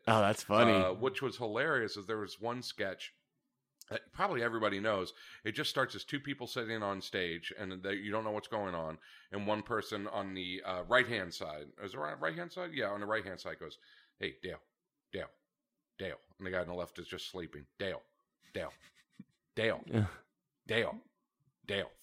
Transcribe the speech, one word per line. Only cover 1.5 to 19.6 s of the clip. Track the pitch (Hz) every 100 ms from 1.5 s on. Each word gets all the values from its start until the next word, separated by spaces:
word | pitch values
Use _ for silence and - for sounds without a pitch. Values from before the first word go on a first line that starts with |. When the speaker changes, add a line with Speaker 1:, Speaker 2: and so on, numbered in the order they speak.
| 107 151 139 110 104
Speaker 2:
is | 95
there | 110
was | 101 -
one | 113 123
sketch | 117 - 98 90 - - _ _ _ _ _ _ -
that | 110 -
probably | - 202 143
everybody | 117 113 107 98
knows. | 107 101 90 - - -
It | 107
just | 107 147
starts | - 127
as | 101
two | - 147
people | 139 139 120
sitting | - 113 113
on | 101 98
stage, | - 101 87 85 - -
and | 98 92
they, | 95
you | 98 104
don't | 107
know | 110
what's | 104 -
going | 110 98
on, | 85 80 80 - - -
and | 101 101
one | 107
person | 104 110 - 107 101
on | 104 98
the, | 95 90 92
uh, | 98 92 87
right-hand | 123 123 117 90 -
side, | 85 76 73 -
is | -
it | 123
right, | 151 147
right-hand | 156 160 175
side? | 185 180
Yeah, | 151 104
on | 101
the | 104
right-hand | 110 98 90
side | 92 78
goes, | 78 - - - - -
"Hey, | 98 -
Dale, | 90 78 _ _ _ _ _
Dale, | 95 78 _ _ _ _ _ _ -
Dale." | 95 71 _ -
And | 95
the |
guy | 92
on | 85
the |
left | 87 85 -
is | 80
just | 90 -
sleeping. | 92 80 73 71 -
"Dale, | 98 - - _ _ _ _
Dale, | 101 82 - - _ _ - - _ _
Dale, | -